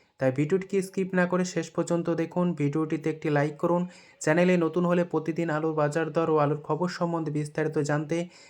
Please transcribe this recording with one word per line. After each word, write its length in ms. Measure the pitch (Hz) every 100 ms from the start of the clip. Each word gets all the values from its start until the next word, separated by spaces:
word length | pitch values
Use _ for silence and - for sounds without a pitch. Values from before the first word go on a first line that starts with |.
| _ _
তাই 120 | 135 127
ভিডিওটিকে 420 | 147 190 185 196
স্কিপ 280 | 185 - 190 185
না 100 | 180
করে 180 | 180 180
শেষ 220 | 175 165
পর্যন্ত 380 | - 165 170 170 165
দেখুন, 300 | 165 - 180
ভিডিওটিতে 540 | 165 147 151 156 160 156
একটি 180 | 156 160
লাইক 260 | 147 151 147
করুন, 240 | 175 175 180 - - _
চ্যানেলে 340 | - 160 180 180
নতুন 260 | 165 170 175
হলে 180 | 175 175
প্রতিদিন 420 | 156 156 160 165
আলুর 260 | 151 160 151
বাজার 320 | 147 156 160
দর 160 | 156 160
ও 60 | 156
আলুর 240 | 143 151
খবর 240 | 151 160 180
সম্বন্ধে 420 | - 170 165 156
বিস্তারিত 460 | 147 147 - 156 151
জানতে 360 | 147 147 151 165 175 -